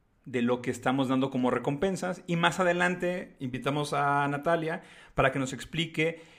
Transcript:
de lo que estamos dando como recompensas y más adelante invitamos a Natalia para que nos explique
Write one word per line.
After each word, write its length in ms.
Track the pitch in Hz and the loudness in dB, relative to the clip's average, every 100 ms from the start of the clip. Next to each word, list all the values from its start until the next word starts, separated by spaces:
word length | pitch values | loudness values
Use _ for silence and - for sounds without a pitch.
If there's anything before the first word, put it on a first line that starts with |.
| _ _ - | _ _ -6
de 160 | 123 | 0
lo 180 | 120 123 | 2 2
que 100 | 127 | 0
estamos 380 | 120 - 131 131 | -2 0 0 2
dando 220 | 131 135 | 0 0
como 200 | 131 123 | 0 0
recompensas 720 | 120 120 143 196 185 185 180 - | 2 0 0 -2 -2 -4 -6 -4
y 100 | 170 | 0
más 240 | 170 165 | 2 4
adelante 760 | 180 175 180 180 180 180 - - | 2 4 2 0 -2 -4 -8 -10
invitamos 540 | 135 123 120 147 147 | -8 -4 -2 -2 -2
a 340 | 143 143 143 143 | 0 2 2 0
Natalia 540 | 143 156 170 160 170 - - - | 0 0 0 0 -6 -10 -20 -6
para 180 | - 131 | 2 2
que 60 | 139 | 2
nos 160 | 131 | -4
explique 640 | 123 - 160 165 160 160 165 - | -6 -6 -4 -2 0 0 -2 -12